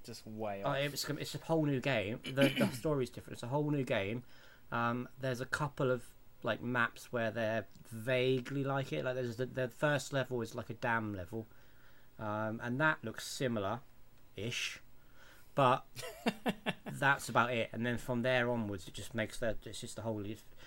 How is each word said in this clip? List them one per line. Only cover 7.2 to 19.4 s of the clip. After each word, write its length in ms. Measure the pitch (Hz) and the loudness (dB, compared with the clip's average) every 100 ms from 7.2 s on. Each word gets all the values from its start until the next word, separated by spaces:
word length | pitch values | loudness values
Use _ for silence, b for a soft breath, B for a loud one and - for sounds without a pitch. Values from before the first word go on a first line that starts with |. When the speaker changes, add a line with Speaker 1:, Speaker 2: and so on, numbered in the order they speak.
| 113 | 0
Speaker 2:
they're 340 | 107 110 110 - - - | 2 2 2 -2 -12 -12
vaguely 720 | 113 117 127 131 131 120 139 135 | -6 2 4 6 4 0 -2 2
like 260 | 139 135 | 0 0
it. 140 | 151 131 | -2 -2
Like, 100 | 127 | 0
there's 220 | 120 113 | -2 -2
the, 80 | 127 | -2
the 240 | 131 127 | 0 -2
first 420 | - 151 143 - | 2 2 2 2
level 300 | 139 127 123 | 0 0 0
is, 120 | 113 | -2
like, 160 | 120 113 | -4 -8
a 40 | 113 | -2
dam 380 | 123 113 107 98 | 2 2 2 -2
level, 320 | 87 113 113 B B B B B B - | -4 -6 -8 B B B B B B -6
um, 400 | 107 107 110 117 | -2 0 0 -2
and 160 | 120 127 | -2 4
that 160 | 156 151 | 4 4
looks 220 | 110 - - | -2 -6 -8
similar-ish, 1600 | - 131 113 98 123 - - - - - - 113 - - - - - B B B B B - | -2 0 2 0 -2 -6 -18 -20 -20 -14 -6 -4 -2 -2 -6 -14 -18 B B B B B 4
but 300 | 127 - - - - - 226 - | 6 6 0 -10 -8 -2 -2 0
Speaker 1:
<laughs> 440 | 247 - 214 - - | -4 -2 -4 -6 -8
Speaker 2:
that's 440 | 135 139 139 - | 2 4 4 4
about 220 | 117 120 | 4 4
it. 160 | 120 107 | 2 0
And 120 | 110 120 | 0 0
then 120 | 120 | 0
from 240 | - 120 | 0 0
there 260 | 127 127 120 | 4 4 4
onwards, 380 | 120 104 101 - | 2 0 -4 -6
it 60 | |
just 200 | - 98 113 | -10 -6 -2
makes 220 | 107 | -2
that, 180 | - | 0